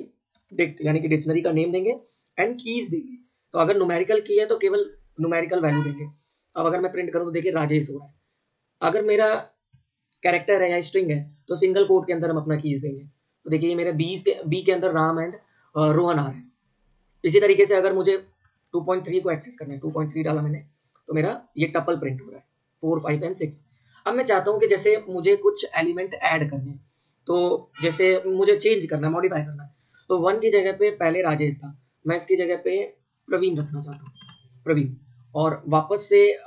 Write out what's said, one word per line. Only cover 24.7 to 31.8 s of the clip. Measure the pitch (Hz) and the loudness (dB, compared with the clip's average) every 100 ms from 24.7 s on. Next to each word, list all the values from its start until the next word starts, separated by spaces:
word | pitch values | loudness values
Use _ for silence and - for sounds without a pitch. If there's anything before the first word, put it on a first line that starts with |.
| 190 208 214 190 | 4 2 2 0
मुझे | 180 180 202 | -2 2 4
कुछ | 202 - - | 2 0 -4
एलिमेंट | 160 170 175 190 | -2 -2 -2 -6
ऐड | - 165 160 147 | -2 0 0 -2
करने | 139 135 | -6 -10
हैं, | 143 _ _ _ _ - | -12 _ _ _ _ -2
तो | 175 175 - - - | 0 0 -2 -6 -4
जैसे | 165 160 185 185 190 | -2 2 2 2 0
मुझे | 185 196 208 | 2 4 4
चेंज | 214 208 | 4 2
करना | 160 151 156 | 0 -2 -2
है, | |
modify | 170 185 156 | 0 -2 -2
करना | 147 - | -6 -10
है, | - _ _ _ - | -18 _ _ _ -2
तो | 180 | 0
वन | 180 220 | 2 2
की | 226 | 4
जगह | 202 190 | 4 2
पे | 190 208 208 | 2 0 2
पहले | 165 175 | 0 2
राजेश | 170 147 147 - | 0 0 0 -4
था, | 143 - | -10 -18